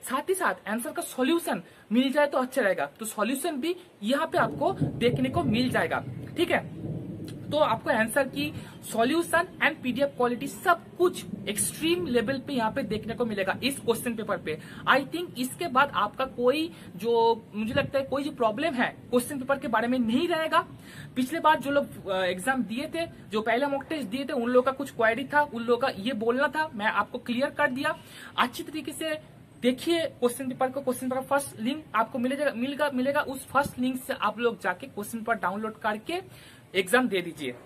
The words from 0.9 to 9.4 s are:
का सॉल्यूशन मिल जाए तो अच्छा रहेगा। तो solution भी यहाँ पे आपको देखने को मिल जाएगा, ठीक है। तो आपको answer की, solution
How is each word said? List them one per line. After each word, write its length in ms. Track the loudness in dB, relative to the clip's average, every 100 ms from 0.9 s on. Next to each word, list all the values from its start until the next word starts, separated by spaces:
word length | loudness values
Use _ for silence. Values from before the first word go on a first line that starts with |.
का 100 | -6
सॉल्यूशन 600 | -8 0 2 2 0 -6 -6 -20 0
मिल 180 | 2 4
जाए 140 | 4 4
तो 120 | 2
अच्छा 240 | 2 2
रहेगा। 240 | 2 2 -2
तो 180 | -4
solution 560 | -8 -2 0 0 -2 -2
भी 160 | -2 -4 -10 -8
यहाँ 240 | 0 0 2
पे 120 | 2
आपको 340 | 2 2 0
देखने 560 | 2 0 2 2 2 2
को 140 | 2
मिल 280 | 2 2 2
जाएगा, 340 | 2 0 -2 -4 -10 -8 -2
ठीक 140 | 2
है। 320 | 2 -2 -10 -8 -8 -8 -10 -10 -12 -2
तो 80 | 2
आपको 320 | 4 2 0
answer 380 | 2 2 0 0
की, 240 | -2 -4 -6 -14 -16 -6
solution 560 | 0 2 2 2 0